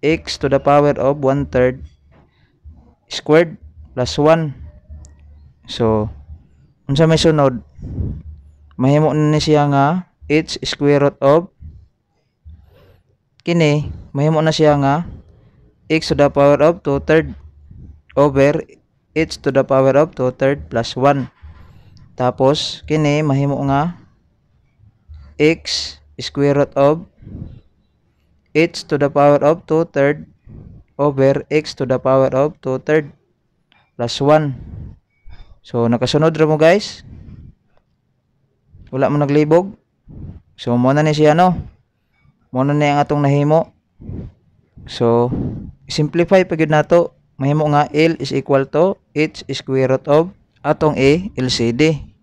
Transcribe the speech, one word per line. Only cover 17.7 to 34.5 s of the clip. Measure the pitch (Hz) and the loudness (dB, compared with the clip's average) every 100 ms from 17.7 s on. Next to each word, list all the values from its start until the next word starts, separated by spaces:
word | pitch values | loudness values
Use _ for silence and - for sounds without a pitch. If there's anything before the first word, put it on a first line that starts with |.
| - - - _ - | -20 -20 -20 _ 0
over | 147 135 139 156 - - _ _ _ | 2 4 2 2 -8 -20 _ _ _
h | 151 160 - | -4 -4 -4
to | 143 | -2
the | 135 131 | -2 0
power | 135 135 131 | 2 4 2
of | 175 - | 0 -2
two | 127 | -6
third | 123 135 143 - | 0 -2 -2 -6
plus | 127 - - | -6 -6 0
one. | 135 139 127 _ - - - - - - - - | 0 0 -4 _ -20 -20 -20 -20 -20 -20 -20 -4
Tapos, | 127 123 135 151 - - - | -4 0 0 0 -6 -12 -6
kini, | 156 147 147 156 | -2 0 0 0
mahimo | 139 139 139 139 | 0 -2 -2 -2
nga | 139 160 175 _ _ _ _ _ _ _ _ _ _ _ - - - | -2 -2 -8 _ _ _ _ _ _ _ _ _ _ _ -20 -20 0
x | 151 160 - - - - _ - | 0 0 -4 -8 -8 -16 _ -14
square | - - 143 143 | -10 -2 0 2
root | 143 - | 0 2
of | 139 160 - _ - - - - _ _ _ _ _ _ _ _ _ 151 | 2 2 -6 _ -20 -18 -18 -20 _ _ _ _ _ _ _ _ _ -2
h | 170 - - | 0 -2 -6
to | 147 | -2
the | 143 | 0
power | 147 143 147 135 | 4 4 4 2
of | 165 - | 0 -2
two | 160 165 | -2 -2
third | 143 139 151 - _ - - - - _ - | 0 0 -2 -10 _ -20 -20 -20 -20 _ -4
over | 147 135 135 139 - | -2 2 2 2 -2
x | 151 151 - | -4 -4 -8
to | 131 | -4
the | 131 | -2
power | 131 135 135 | 0 2 2
of | 131 147 - - | 0 -2 -4 -8
two | 131 | -8
third | - 156 143 _ _ _ _ _ _ _ _ | -2 -2 -2 _ _ _ _ _ _ _ _
plus | - 120 - | -8 -8 -2
one. | 139 156 151 | 2 2 2